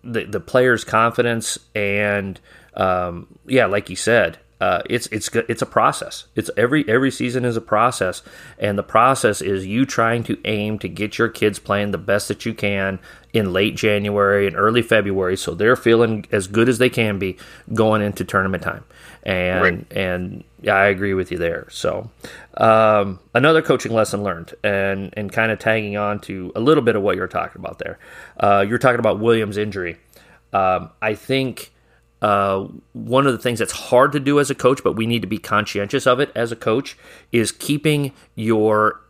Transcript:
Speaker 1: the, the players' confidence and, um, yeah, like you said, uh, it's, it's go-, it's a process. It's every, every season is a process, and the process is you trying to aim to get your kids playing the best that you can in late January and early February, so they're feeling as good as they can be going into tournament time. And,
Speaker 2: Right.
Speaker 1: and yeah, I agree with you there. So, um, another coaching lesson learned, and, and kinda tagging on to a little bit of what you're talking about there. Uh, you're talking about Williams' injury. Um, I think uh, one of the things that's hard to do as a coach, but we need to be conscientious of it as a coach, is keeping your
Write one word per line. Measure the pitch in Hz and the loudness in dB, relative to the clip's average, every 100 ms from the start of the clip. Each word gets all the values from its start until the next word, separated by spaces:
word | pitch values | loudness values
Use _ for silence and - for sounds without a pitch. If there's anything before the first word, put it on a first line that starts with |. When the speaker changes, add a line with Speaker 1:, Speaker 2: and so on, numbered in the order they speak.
Speaker 1:
the, | 127 113 | -6 -8
the | 90 104 | -6 -8
players' | - 127 127 113 | 0 2 4 2
confidence | - 110 117 113 120 117 113 - _ | 2 2 2 2 0 -2 -4 -8 _
and, | 107 101 101 104 101 98 92 _ - _ | -4 -2 0 0 -2 -4 -10 _ -20 _
um, | - 95 90 90 85 - - - | -4 0 0 -2 -8 -16 -20 0
yeah, | 131 104 | 2 2
like | 101 - | 0 -4
you | 92 | -6
said, | - 117 87 - _ _ | 2 2 2 -2 _ _
uh, | 95 90 - | -2 0 -2
it's, | 120 - | -6 -4
it's | 107 - | -8 -2
go-, | 113 - | -4 -2
it's | 113 | -4
a | 131 | -2
process. | - 123 - - - - | 2 2 0 -10 -14 -10
It's | - - - | -8 -4 0
every, | 120 151 143 | 2 2 2
every | 120 135 | 2 2
season | - 127 123 | -2 -4 -2
is | 123 113 | -2 -4
a | |
process, | - 107 120 - 92 90 - - - - | -2 2 2 0 -4 -4 -16 -20 -20 -6
and | 107 101 | -2 -2
the | |
process | - 113 123 135 113 101 | 2 4 4 4 2 0
is | 95 95 95 | -2 -4 -2
you | 113 | -2
trying | 135 - 113 117 | -2 0 0 0
to | 113 101 - | -4 -6 -4
aim | 107 104 107 | -4 -4 -6
to | 92 | -8
get | 82 104 - | -6 -6 -2
your | 117 | -2
kids | - 107 98 | 0 -2 -2
playing | - 101 104 | -4 -2 -2
the | 95 | -4
best | 98 101 - | -2 -2 -2
that | 101 117 | -6 -8
you | |
can | 110 104 101 98 95 - - _ | -4 -4 -2 -4 -6 -12 -20 _
in | 113 98 | -2 0
late | 90 104 - | 0 0 0
January | 107 104 104 101 101 101 98 | 0 0 0 0 2 2 0
and | 92 | 0
early | 104 120 | 2 2
February, | 113 113 101 95 92 95 | 2 2 2 -2 -2 -2
so | - | -4
they're | 85 107 127 | 0 2 4
feeling | 117 113 117 107 - | 4 4 4 0 -2
as | 107 92 | -4 0
good | 107 117 | 2 2
as | 117 | 4
they | 127 | 2
can | 123 110 98 | 2 -2 -2
be | 95 - - - - | -4 -6 -16 -20 -8
going | 110 110 107 | 0 2 2
into | 104 98 | -2 -4
tournament | 92 101 95 90 | -2 -2 0 -2
time. | - - - - - - | -6 -8 -16 -20 -20 -12
And, | - 92 90 92 | -4 -2 0 2
Speaker 2:
Right. | 92 87 - | 0 -2 -8
Speaker 1:
and | 104 95 90 90 101 - _ | -6 -4 -4 -8 -12 -18 _
yeah, | - 98 | 0 2
I | 101 | 4
agree | 95 101 | 2 -2
with | 95 87 | -2 -4
you | 90 | -4
there. | 85 85 - | -4 -4 -10
So, | - - 95 110 _ - - - - | -6 -4 -4 -10 _ -20 -20 -16 0
um, | 110 110 110 107 101 92 _ | 4 6 6 4 0 -6 _
another | - 147 160 | 2 4 2
coaching | 156 131 - | 2 0 0
lesson | 113 107 101 | 0 0 -2
learned, | 101 82 82 - | -6 -6 -12 -6
and, | 107 98 98 98 98 - | -2 0 0 -4 -6 -8
and | 101 | -6
kinda | 113 113 107 | -2 0 0
tagging | 113 110 104 104 | 0 0 -2 -4
on | 104 104 | -4 -4
to | - 98 90 - | -8 -10 -8 0
a | |
little | 120 156 | 4 4
bit | 117 104 | 4 2
of | |
what | 98 92 | 0 -2
you're | 92 | -2
talking | 90 82 87 | -6 -6 -10
about | 90 87 | -14 -10
there. | - - - - - - | -12 -12 -18 -20 -20 0
Uh, | 101 101 101 | 4 6 4
you're | 120 | 4
talking | 131 120 | 4 4
about | 113 101 | 2 2
Williams' | 113 113 104 98 | 2 2 2 -4
injury. | 107 98 87 82 _ - _ _ _ | -4 -4 -8 -10 _ -20 _ _ _
Um, | 101 95 90 82 _ | 0 2 0 -4 _
I | 110 | -6
think | 107 - 135 131 110 - _ _ _ _ _ | -6 -2 -2 -2 -8 -18 _ _ _ _ _
uh, | 107 101 98 98 98 - _ | 0 2 2 -2 -4 -14 _
one | 120 110 127 139 | -14 0 2 2
of | |
the | 113 | 0
things | 123 113 | -2 -2
that's | 113 | -4
hard | - - 123 143 | -6 2 4 4
to | 143 | 2
do | 135 143 | 2 2
as | 139 | 2
a | |
coach, | 135 123 135 | 2 2 2
but | - | 0
we | 98 113 | -2 -2
need | 120 | -2
to | 95 | -2
be | 107 | -8
conscientious | - 104 104 101 101 139 131 | -2 -2 -2 -4 -2 0 2
of | 123 | 2
it | 143 | 0
as | - 117 | -2 -4
a | 117 | -4
coach, | - 113 139 - - - _ | -2 -2 -2 -16 -20 -20 _
is | 117 107 | 0 0
keeping | - - 147 156 147 139 - _ | -4 -4 -2 0 0 -2 -10 _
your | - 110 110 107 107 107 - | -8 0 2 4 4 2 0